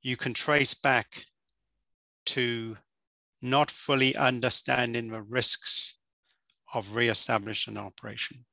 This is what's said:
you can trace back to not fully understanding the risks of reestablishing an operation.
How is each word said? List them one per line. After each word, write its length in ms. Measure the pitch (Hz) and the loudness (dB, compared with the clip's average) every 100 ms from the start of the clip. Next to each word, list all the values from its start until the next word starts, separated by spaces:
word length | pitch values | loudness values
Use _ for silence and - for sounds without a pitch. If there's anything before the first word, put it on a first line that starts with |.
you 160 | 131 127 | -8 -6
can 160 | - | -4
trace 400 | 117 - 147 135 | -4 0 4 4
back 520 | - 143 127 107 - - _ _ _ _ _ _ _ _ _ - | 2 4 4 2 -4 -18 _ _ _ _ _ _ _ _ _ -6
to 520 | - 123 117 113 107 _ _ _ _ _ _ | -2 -2 -2 -6 -12 _ _ _ _ _ _
not 300 | 127 135 147 | 0 2 2
fully 440 | - - 139 131 - | -2 -2 2 2 2
understanding 960 | 135 127 123 - - 127 123 117 117 | 0 0 2 2 2 0 0 -2 -6
the 120 | 110 | -10
risks 760 | 104 123 117 - - - - - _ _ _ _ _ _ _ | -6 0 2 2 0 -2 -2 -8 _ _ _ _ _ _ _
of 220 | 123 98 107 | -8 -6 0
reestablishing 840 | 120 110 - 113 104 104 - 104 | 2 2 2 0 -2 -6 -6 -8
an 60 | |
operation. 600 | 101 - 110 113 - 131 120 | -12 -14 -14 -8 -8 -10 -20